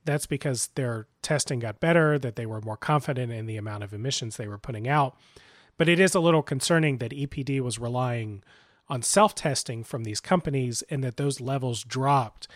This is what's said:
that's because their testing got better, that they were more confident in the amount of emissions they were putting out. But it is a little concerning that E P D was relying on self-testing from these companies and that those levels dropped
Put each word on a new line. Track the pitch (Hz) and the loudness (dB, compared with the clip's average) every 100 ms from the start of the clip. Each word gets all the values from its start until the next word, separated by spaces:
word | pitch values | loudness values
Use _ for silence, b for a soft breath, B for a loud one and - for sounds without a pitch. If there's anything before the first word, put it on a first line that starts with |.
that's | 160 147 - | -4 -2 -2
because | 147 151 123 - | -4 -2 -2 -4
their | - 127 113 110 _ | -4 -4 -4 -8 _
testing | - 151 - 131 | -2 0 0 -4
got | 117 104 | -4 -2
better, | 165 170 156 147 | 4 6 6 4
that | 131 113 | 0 -6
they | 113 | -6
were | 110 | -6
more | 107 107 | -6 -4
confident | - 151 - 123 120 | 2 2 2 -2 -4
in | 117 113 | -4 -6
the | 110 | -6
amount | 107 104 | -6 -8
of | 101 | -8
emissions | 104 127 - 117 - | -6 -4 -4 -6 -8
they | 104 | -10
were | 101 | -10
putting | - 110 123 | -10 -6 0
out. | 147 135 - b b b b b b | 2 2 -2 b b b b b b
But | 165 | 4
it | 170 | 6
is | 190 190 | 6 6
a | |
little | 170 160 | 6 4
concerning | - 135 - 170 156 131 | 2 -2 2 4 4 0
that | 120 | -4
E | 143 139 | -6 -6
P | - | -6
D | 131 135 | -2 -2
was | 123 110 | -2 -4
relying | 120 123 127 120 107 101 - b b b b | -4 -2 -2 -2 -6 -10 -16 b b b b
on | 123 | -4
self-testing | - 196 214 - 156 135 - 117 | 0 4 4 2 -2 -2 -4 -8
from | 113 120 | -8 -6
these | 110 107 | -6 -6
companies | - 185 160 139 123 113 - | 0 0 2 -2 -2 -4 -6
and | 147 | -4
that | 131 - | -4 -2
those | 143 131 | -2 -2
levels | 127 139 127 113 | -4 -4 -2 -4
dropped | - 131 135 143 110 - - | -6 -2 4 4 2 -6 -20